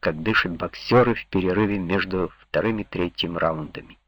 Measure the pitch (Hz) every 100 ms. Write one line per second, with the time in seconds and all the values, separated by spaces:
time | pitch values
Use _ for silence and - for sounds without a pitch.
0 | 90 78 80 110 92 82 87 - - 120
1 | 120 113 - 98 90 90 107 101 85 95
2 | 92 92 85 - _ - 104 110 101 -
3 | 87 - 85 82 82 80 76 - - -